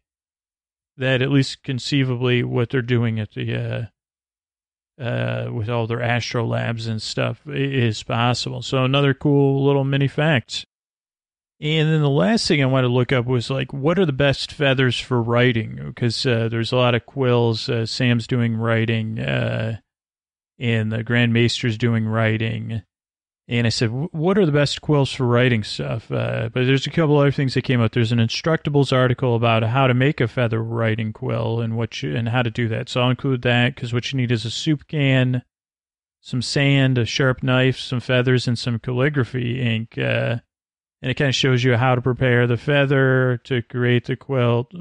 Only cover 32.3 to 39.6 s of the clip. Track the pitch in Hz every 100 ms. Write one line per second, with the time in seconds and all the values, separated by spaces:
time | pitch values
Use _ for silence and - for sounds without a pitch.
32.3 | 123 120 110 117 113 123 127 123 127 139
33.3 | 127 123 123 120 - 120 120 - 135 120
34.3 | 117 113 - 160 147 - 156 139 131 127
35.3 | 127 - _ _ _ _ _ _ _ -
36.3 | 127 113 147 139 139 131 127 113 - 135
37.3 | 127 135 127 131 127 - 123 - 127 123
38.3 | 127 127 120 - 113 - 123 143 147 117
39.3 | 127 113 123